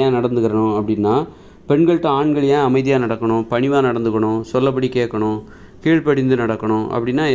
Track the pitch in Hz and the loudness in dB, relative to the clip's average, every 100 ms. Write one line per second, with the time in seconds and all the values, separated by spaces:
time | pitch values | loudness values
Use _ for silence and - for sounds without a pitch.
0 | 135 123 120 120 113 107 110 107 104 104 | 2 2 0 0 0 2 0 0 -2 0
1 | 104 123 165 - - - - 151 165 165 | 0 0 -2 -10 -20 -10 -2 2 2 2
2 | 165 139 151 147 139 147 135 131 135 135 | 0 0 0 0 0 2 2 2 2 0
3 | 117 113 113 113 113 120 135 139 127 117 | 0 -2 0 0 0 -2 0 2 0 0
4 | 113 110 110 113 110 127 131 131 127 127 | -2 0 0 -2 -2 -2 0 0 -2 -2
5 | 117 107 107 107 104 - - - 160 160 | -2 -2 -2 -4 -8 -20 -20 -6 0 2
6 | 147 139 131 127 113 107 110 110 107 117 | 2 0 2 0 0 -2 -2 -2 -2 -4
7 | 120 135 156 | -2 -2 0